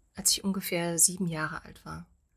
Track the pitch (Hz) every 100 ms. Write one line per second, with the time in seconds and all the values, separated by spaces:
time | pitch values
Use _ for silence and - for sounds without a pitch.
0 | _ - - - 196 190 - 175 170 165
1 | - 180 180 160 156 165 - - - 160
2 | 175 _ _